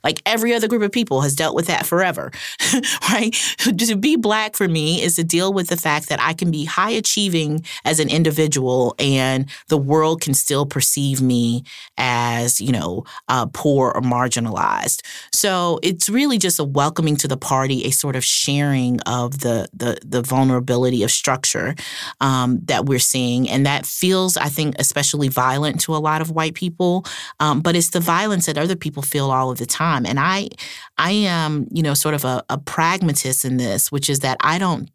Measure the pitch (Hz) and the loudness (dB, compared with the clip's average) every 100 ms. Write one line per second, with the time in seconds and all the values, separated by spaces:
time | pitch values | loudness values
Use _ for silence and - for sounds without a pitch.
0 | 147 165 196 226 233 233 220 233 208 240 | -2 -2 -2 0 2 2 2 0 0 0
1 | 220 135 143 143 156 147 170 160 - 175 | 0 0 0 0 0 0 0 -2 0 0
2 | 185 - - - - - - 269 - - | 0 -2 -10 -10 -12 -4 0 0 -2 -4
3 | - 208 226 - - - 240 185 226 202 | 0 0 0 -2 -4 -2 0 0 0 2
4 | 254 311 220 214 220 - 190 160 151 175 | 4 4 2 0 -2 0 0 2 0 0
5 | 175 170 165 170 190 196 185 175 160 151 | 0 0 2 2 2 0 -2 -2 0 -2
6 | 151 147 139 170 175 151 156 - 202 233 | -2 -2 0 0 -2 -2 -2 -2 0 0
7 | 214 - 202 165 151 156 165 - - 156 | 0 0 0 0 0 -2 -6 -4 0 0
8 | 151 156 160 147 156 143 127 127 120 - | 2 2 2 2 2 2 2 2 0 2
9 | 139 135 131 131 139 - - 156 139 156 | 2 4 2 0 -2 -8 0 0 4 2
10 | 156 165 151 139 - 139 143 143 - 147 | 2 0 0 0 0 0 0 0 0 0
11 | 139 131 127 123 117 120 - - - - | 0 2 2 4 2 0 -6 -20 -12 -2
12 | 127 120 120 117 120 - 113 117 80 87 | 0 2 0 0 0 0 0 0 -2 -6
13 | - - - 127 107 - 147 139 131 135 | -8 -14 -2 0 0 -2 2 4 2 2
14 | 127 120 127 120 117 101 50 50 50 - | 0 2 0 0 -2 0 0 0 -2 -4
15 | - - - - 208 185 175 160 180 175 | -8 -16 -4 0 2 2 0 0 0 0
16 | - 226 294 233 190 170 143 139 147 147 | 0 2 2 2 2 0 0 2 2 2
17 | 160 147 139 139 - 131 135 131 127 - | 0 0 -2 -4 0 0 2 0 0 -2
18 | 143 131 - - - 143 143 135 123 123 | -2 -2 0 0 0 0 2 2 2 0
19 | - 123 120 139 120 113 - - 120 - | 0 -2 -2 -2 -2 -2 -4 -4 -4 -4
20 | - 123 120 131 135 127 123 123 127 123 | -4 -4 0 2 4 2 0 2 2 2
21 | 101 - - 131 - - - 170 - - | 2 2 0 0 -2 -2 -4 -6 -10 -10
22 | - - 135 131 123 123 - 110 143 127 | -12 0 2 2 2 0 0 0 2 2
23 | - 131 123 120 127 131 139 143 - - | 2 0 0 0 0 2 2 0 -4 -2
24 | 180 190 185 165 147 143 151 135 - 147 | 2 2 2 0 -2 -2 -2 0 0 0
25 | 143 147 139 131 127 135 151 160 - 156 | -2 0 0 2 0 2 -2 -2 -2 0
26 | 156 156 160 160 160 160 185 165 180 180 | 0 0 -2 -2 -2 -2 -6 0 0 0
27 | - - - - 151 143 165 170 165 180 | -2 -12 -14 -2 0 2 2 2 2 0
28 | 170 170 214 190 165 147 165 190 156 139 | 2 2 2 0 0 -2 -2 -2 -6 -6
29 | 135 147 139 131 131 120 120 - 165 143 | -4 -2 0 0 0 -4 -6 -2 0 0
30 | 107 135 160 190 - - - - - - | 0 2 2 0 -4 -12 -16 -16 -8 -2
31 | 165 208 202 170 156 151 - 165 156 143 | 2 2 2 2 0 -2 -2 0 0 2
32 | 151 147 127 127 - 139 139 - 165 185 | 0 0 -2 -4 -4 -6 -4 0 2 2
33 | 175 139 131 123 131 127 120 98 - 143 | 0 0 0 -2 0 0 0 0 -2 -2
34 | 143 139 135 127 151 170 190 160 - | 0 0 0 0 0 2 0 -2 -6